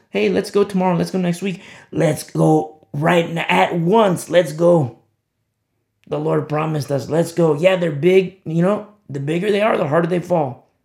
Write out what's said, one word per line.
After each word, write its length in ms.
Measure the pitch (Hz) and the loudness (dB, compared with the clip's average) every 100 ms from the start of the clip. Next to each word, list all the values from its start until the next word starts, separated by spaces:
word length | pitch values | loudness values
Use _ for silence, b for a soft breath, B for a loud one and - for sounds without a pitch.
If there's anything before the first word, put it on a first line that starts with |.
| _ | _
"Hey, 180 | 196 214 | -4 0
let's 220 | 185 190 | 0 -2
go 140 | 202 | 0
tomorrow. 320 | 202 185 185 170 | 0 0 0 0
Let's 160 | 170 | -2
go 80 | 190 | -2
next 220 | 175 170 | -2 -4
week." 200 | 196 175 B B B | -6 -8 B B B
Let's 320 | - 160 147 | -2 0 0
go 640 | - 151 160 156 151 - _ | -4 0 2 2 0 -8 _
right 380 | 143 160 175 165 | -4 2 2 0
now, 160 | 165 - | -2 -2
at 300 | 180 185 175 | 2 2 0
once. 500 | 170 220 208 160 - | 2 4 4 0 0
Let's 240 | 170 170 | 0 0
go. 460 | 151 170 170 127 - _ _ _ _ _ _ _ _ _ _ - | 2 4 4 2 -6 _ _ _ _ _ _ _ _ _ _ -10
The 100 | 143 | -6
Lord 300 | 156 156 143 | -2 -2 -2
promised 420 | 151 160 156 127 | -2 -2 -4 -4
us. 180 | 139 117 | -4 -2
Let's 240 | 151 165 | -2 -2
go. 220 | - 165 | 2 2
Yeah, 220 | 147 175 185 | 2 2 2
they're 160 | 170 | 0
big. 480 | 143 170 190 185 - | 0 2 4 2 -4
You 180 | - 165 | -6 -2
know, 260 | 175 208 208 _ - | 0 -2 -6 _ -12
the 120 | 139 | -8
bigger 320 | 139 170 208 | -4 -2 0
they 80 | 196 | 0
are, 160 | 214 226 | 0 0
the 80 | 165 | 0
harder 220 | 156 170 | 0 0
they 120 | 175 | -2
fall. 520 | 165 175 139 123 _ _ | -2 -2 -2 -6 _ _